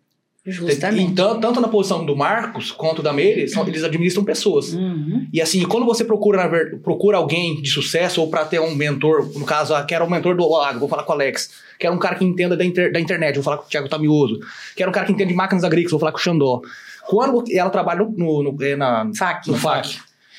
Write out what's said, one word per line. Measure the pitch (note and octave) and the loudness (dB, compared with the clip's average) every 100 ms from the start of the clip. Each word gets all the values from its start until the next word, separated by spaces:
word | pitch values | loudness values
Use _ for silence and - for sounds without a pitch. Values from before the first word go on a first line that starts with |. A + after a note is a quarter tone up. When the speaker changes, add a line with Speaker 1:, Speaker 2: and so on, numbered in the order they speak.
| _ _ _ _ F#3 | _ _ _ _ -12
Speaker 1:
Justamente. | F3+ E3+ C#3 F3+ G#3+ F3+ | -6 -2 0 0 2 2
Speaker 2:
Então, | F#3 G3 A3+ | 2 2 2
tanto | A3+ B3 | 0 2
na | A3+ | 2
posição | G#3+ F#3 F3 | 2 2 0
do | D#3 | -2
Marcos | C#3+ D3+ A3+ A#3 - - | 0 0 0 -2 -8 -10
quanto | - D#3+ E3 | -4 -2 -2
da | D3+ | -2
Meire, | C#3+ F#3 G#3 C3 | 2 2 2 0
são, | D#3+ D#3+ | -2 -2
eles | D#3 | -2
administram | D#3+ D#3+ F3+ F3+ | -2 0 0 0
pessoas. | G3 D#3+ G#3 D3+ - | 0 0 0 0 0
Speaker 1:
Uhum. | E3+ F#3 E3 D3 A3 - | -4 -4 -4 -4 -4 -2
Speaker 2:
E | D#3+ | -2
assim, | D#3+ F#3+ | 0 0
quando | E3+ A3 A#3+ | 0 2 2
você | A3 | 0
procura, | A3 G#3 G#3 F#3+ | 0 2 4 2
na | F3 | 2
ver-, | E3 D#3+ D#3 | 0 0 -4
procura | - E3 G3 G3 | -4 0 2 2
alguém | C#3+ E3 E3+ D3+ | 2 0 -2 -4
de | C#3 | -2
sucesso | D3 - E3 F3+ F3 | -2 -2 0 0 0
ou | D#3 | 0
pra | E3+ | 0
ter | D#3 E3+ | 0 0
um | D#3+ | 0
mentor, | C#3+ D3 C#3 D3+ D#3 C#3+ D3 | 0 -2 0 2 2 2 -4
no | C#3 | -2
caso, | D3+ D#3 | 0 2
ah, | D3+ | 0
quero | D3 E3+ | 0 -2
um | E3+ | 0
mentor | F3 F3 F3 | 0 2 2
do | E3 | 4
Lago, | D#3+ C#3+ A#2+ | 2 2 -2
vou | C#3+ | -2
falar | D3 | -2
com | D3 | -2
o | |
Alex. | D3+ C3+ A#2+ - - - - | 0 0 -2 -8 -12 -20 -4
Quero | E3+ | -2
um | F3 | 0
cara | F#3 E3 | 0 0
que | F#3 | 0
entenda | F3+ F3+ | 2 0
da | E3+ | 2
inter-, | F3+ F3 F3 | 2 2 0
da | E3+ | 0
internet, | E3 F3 D#3 C#3 | -2 0 0 0
vou | |
falar | C#3+ D3 | -2 -4
com | |
o | - | -4
Thiago | D3+ C3+ | -6 -4
Tamioso. | D#3 D3+ D3+ B2+ A2 - - - - | 0 2 4 4 0 -8 -18 -14 -4
Quero | F#3 | -2
um | |
cara | F#3+ F#3 | 0 0
que | |
entende | G3 F#3 | 0 2
de | |
máquinas | F3+ F#3+ F#3+ | 0 0 0
agrícolas, | E3+ E3 E3+ | 2 2 2
vou | D3+ | 2
falar | D#3 | 0
com | - | 0
o | |
Xandó. | F3 E3+ C3+ B2 - - - - - | 0 2 2 0 -4 -18 -20 -16 0
Quando | G3 C4+ A#3+ A#3 | 2 4 2 0
ela | F#3 F#3 | 0 2
trabalha | F#3+ F3 F3 | 0 0 0
no, | A3 G#3 E3+ D3+ | -2 0 0 0
no, | C#3+ | 0
no, | D3 | -2
é, | C#3+ C#3 | -2 0
na, | C3 A#2 A2 G#2+ | 0 0 -2 -2
Speaker 1:
fac. | F#3 E3 D#3 | -2 -2 -2
Speaker 2:
no | - | -2
fac. | D3+ C3+ - - - _ _ | 0 -2 -4 -10 -16 _ _